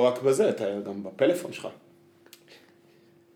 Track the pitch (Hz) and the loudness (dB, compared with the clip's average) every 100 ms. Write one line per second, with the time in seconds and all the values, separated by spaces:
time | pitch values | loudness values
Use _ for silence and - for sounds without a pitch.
0 | 123 123 131 180 202 117 101 101 98 98 | 4 4 2 4 2 0 -4 -4 -8 -10
1 | 95 - 143 175 - - - - _ _ | -10 0 2 2 -4 -12 -14 -14 _ _
2 | _ _ _ - _ - _ _ _ _ | _ _ _ -20 _ -20 _ _ _ _
3 | _ _ _ | _ _ _